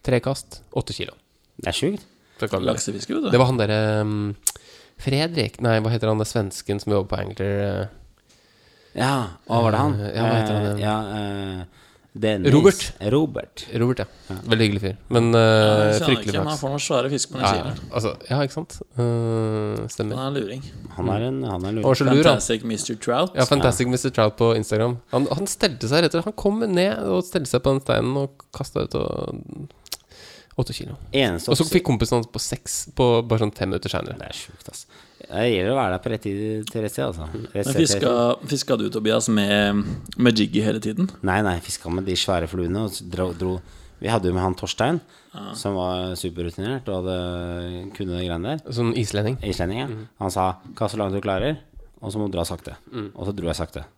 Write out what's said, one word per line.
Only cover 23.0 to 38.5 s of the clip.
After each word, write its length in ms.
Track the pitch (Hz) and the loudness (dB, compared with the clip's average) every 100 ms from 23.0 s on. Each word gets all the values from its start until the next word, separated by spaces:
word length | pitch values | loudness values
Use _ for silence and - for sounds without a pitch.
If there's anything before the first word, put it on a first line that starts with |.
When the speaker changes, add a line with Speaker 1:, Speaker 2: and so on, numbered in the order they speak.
| - 123 180 - | -2 0 0 0
Speaker 1:
Ja, 100 | 127 | 2
Fantastic 420 | 143 131 - 123 | 4 4 2 2
Mister 220 | 123 135 | 2 0
Trout 280 | - 107 - | 2 2 4
på 180 | 117 113 | 4 4
Instagram. 420 | 110 107 117 123 - | 2 0 0 -2 -2
Han, 160 | 127 143 | 0 0
han 180 | 143 196 | 0 -4
stelte 400 | - 208 123 113 | 0 -2 0 0
seg 140 | 147 | 4
rett 120 | 165 170 | 4 2
og 80 | |
slett, 0 | |
han 100 | 170 | -2
kom 260 | - 202 214 | -2 0 0
ned 380 | 226 175 190 220 | 2 2 2 0
og 240 | 196 180 | 0 0
stelte 240 | 185 185 143 | 0 -2 0
seg 140 | 123 | 2
på 80 | - 135 | 2 0
den 40 | |
steinen 360 | 135 123 120 135 | 2 2 2 0
og 260 | 139 _ - | -4 _ -18
kastet 320 | - 143 - - | -10 -6 -4 -2
ut 60 | - | -2
og 760 | 50 50 - - - - 147 - - - _ - - - - - | -2 -4 -6 -8 -12 -14 -14 -18 -14 -14 _ -20 -20 -20 -10 -4
Åtte 140 | 127 117 | -4 -4
kilo. 220 | - - - | -10 -14 -2
Speaker 2:
Eneste 360 | 135 123 85 - | 2 2 2 0
Speaker 1:
Og 60 | 147 | 2
så 80 | |
Speaker 2:
oppsi- 140 | 156 - | 4 2
Speaker 1:
fikk 60 | - | 2
kompisen 300 | 120 117 123 | 0 2 0
hans 80 | 113 | -2
på 120 | 120 | -6
seks 460 | - - - - - - | -6 -8 -6 -8 -8 2
på 100 | 123 117 117 | 4 4 4
bare 120 | 113 | 2
sånn 140 | 107 - | 2 0
fem 140 | 98 | -2
minutter 180 | 104 - | -2 -2
senere. 280 | 87 - - | -6 -6 -10
Speaker 2:
Det 80 | - | -12
er 80 | - | -12
sjukt, 340 | - - - | -14 -18 -18
ass. 160 | - - - - _ | -18 -20 -20 -20 _
Det 260 | - 92 120 | -8 -2 2
gjelder 200 | 101 92 | 2 2
å 60 | 135 | 2
være 140 | 110 | 0
der 80 | 92 | 0
på 80 | 123 | -2
rett 120 | 110 | -4
tid, 440 | 104 98 107 110 107 | -4 -4 -4 -4 -6
til 100 | 117 | -4
rett 100 | 107 - | -4 -4
tid, 100 | 135 | -4
altså. 220 | 82 78 | -4 -8
Rett 240 | 92 113 | -10 -8
Speaker 3:
Men 100 | 98 | -4
Speaker 2:
sted 100 | 101 | 0
til 0 | |
rett 140 | 135 160 | 2 2
Speaker 3:
fiska, 240 | 101 131 120 120 123 | 4 2 4 2 2
Speaker 2:
tid. 80 | |
Speaker 3:
fiska 280 | - | -2